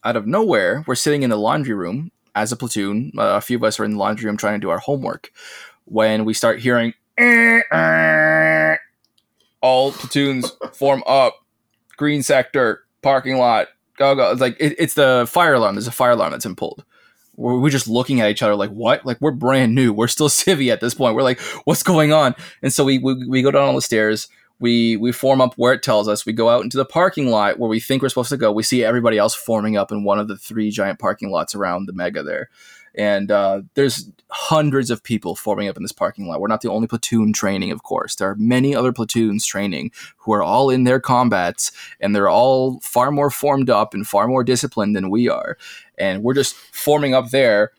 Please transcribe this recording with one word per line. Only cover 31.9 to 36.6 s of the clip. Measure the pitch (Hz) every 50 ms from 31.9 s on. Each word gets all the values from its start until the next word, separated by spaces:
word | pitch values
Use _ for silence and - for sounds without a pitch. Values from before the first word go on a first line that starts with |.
| 92
Mega | 92 87 90 76 76 73
there. | 73 - - - - _ _ - - - - - _ _
And, | - 104 104 101 98 98 98 107
uh, | 101 98 98 98 98 98 - _
there's | - 139 135 120 - - - - _ _ _
hundreds | - - - - 160 156 151 151 131 135 131 117
of | 120 107 _
people | - 117 107 - 90 90
forming | - - - 104 98 104 101
up | 98
in | - 90
this | - -
parking | _ - 87 - - 101 87
lot. | 80 73
We're | 95
not | 104 110 107